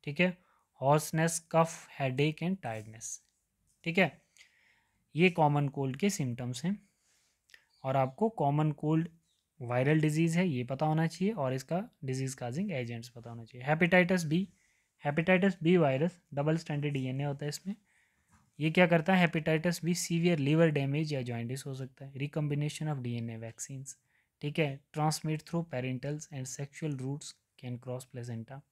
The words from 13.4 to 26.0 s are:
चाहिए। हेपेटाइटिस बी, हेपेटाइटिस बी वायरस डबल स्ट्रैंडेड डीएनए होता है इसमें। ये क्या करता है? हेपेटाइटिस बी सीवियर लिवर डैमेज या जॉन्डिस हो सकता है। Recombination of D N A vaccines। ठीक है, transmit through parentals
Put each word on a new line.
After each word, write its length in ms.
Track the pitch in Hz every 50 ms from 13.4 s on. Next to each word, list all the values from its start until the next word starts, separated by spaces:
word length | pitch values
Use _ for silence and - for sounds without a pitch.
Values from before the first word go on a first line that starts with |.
| 117
चाहिए। 220 | - - 123 127
हेपेटाइटिस 580 | 143 151 160 180 170 185 180 180 175 190 180 170
बी, 220 | 147 151 175 196 - _ _ _ _ _ _ _ _ _ _ -
हेपेटाइटिस 580 | 147 147 165 165 180 185 180 190 196 190 -
बी 140 | 156 165 180
वायरस 420 | 175 160 139 131 135 160 180 - _ _ _ 139
डबल 220 | 139 143 156 160
स्ट्रैंडेड 360 | 160 - - 151 143 143 147
डीएनए 320 | 143 135 131 131 127 135 143
होता 200 | 143 143 143 147
है 40 | 147
इसमें। 260 | 143 - _ 185 214 _ _ _ _ _ _ _ _ _ _ _ _ _ _ _ _ -
ये 120 | 147 160
क्या 160 | 160 175 180
करता 280 | 165 170 160 156 - 190
है? 60 | 185
हेपेटाइटिस 640 | 175 160 - 165 156 165 156 156 160 180 165 - -
बी 100 | 165 180
सीवियर 420 | 170 - - 170 170 165 175 170 151
लिवर 320 | 135 139 151 160 170 165
डैमेज 420 | 147 143 139 139 139 151 160 151
या 100 | 151 135
जॉन्डिस 420 | 123 123 117 117 117 117 131 135 -
हो 80 | 143 135
सकता 300 | 131 135 123 _ - 135
है। 80 | 139 139
Recombination 760 | 127 139 143 - 160 151 147 147 143 147 151 - - 156 156
of 100 | 151 135 120
D 100 | 120 120 120
N 120 | 117 117
A 80 | 113 113
vaccines। 520 | 117 113 113 - - - 139 131 135 - - _ _ _ _ _ _ _ _ _
ठीक 160 | - 147 147 -
है, 220 | 156 143 135 139 _ _ -
transmit 480 | 151 151 156 151 - - 156 156 151 - -
through 160 | - 170 165 170
parentals 560 | - 123 123 131 127 123